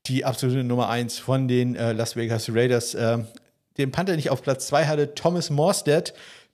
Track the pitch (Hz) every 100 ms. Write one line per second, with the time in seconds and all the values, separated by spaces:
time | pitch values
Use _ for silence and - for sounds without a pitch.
0 | - 131 135 120 131 131 123 123 117 117
1 | 120 - - 135 127 123 123 120 117 110
2 | 113 120 113 113 117 113 123 120 - -
3 | 113 117 107 - _ _ _ - 135 156
4 | 190 165 139 131 - 131 - 143 156 151
5 | 143 - 170 175 - 143 165 196 - 151
6 | 170 - - - _